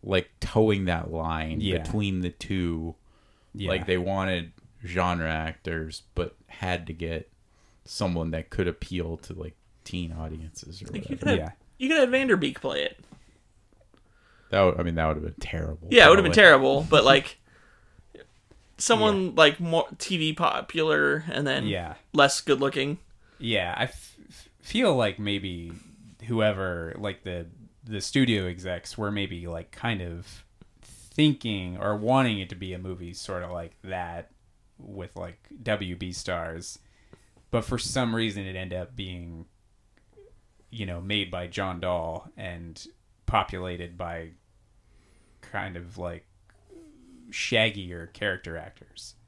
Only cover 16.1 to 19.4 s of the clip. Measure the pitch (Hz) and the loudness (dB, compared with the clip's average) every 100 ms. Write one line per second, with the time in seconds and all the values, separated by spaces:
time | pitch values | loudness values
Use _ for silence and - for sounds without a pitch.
16.1 | 190 175 214 185 139 135 139 160 151 120 | 10 8 10 12 12 8 2 6 6 8
17.1 | 139 139 - _ - _ _ _ - _ | 6 4 -14 _ -20 _ _ _ -20 _
18.1 | - - _ _ - _ - - 220 214 | -20 -20 _ _ -20 _ -6 2 4 6
19.1 | 196 185 - | 4 2 6